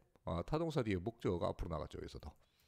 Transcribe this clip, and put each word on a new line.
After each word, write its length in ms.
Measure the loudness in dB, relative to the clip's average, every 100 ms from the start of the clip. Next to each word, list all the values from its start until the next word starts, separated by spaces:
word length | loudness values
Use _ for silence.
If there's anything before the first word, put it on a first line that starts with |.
| _ _ -2
아, 180 | -2 2
타동사 380 | 2 2 2
뒤에 140 | 2 2
목적어가 500 | 0 -2 0 2 2
앞으로 200 | 0 -2
나갔죠, 300 | -2 -4 -6
여기서도. 300 | -10 -10 -10 -12 _ _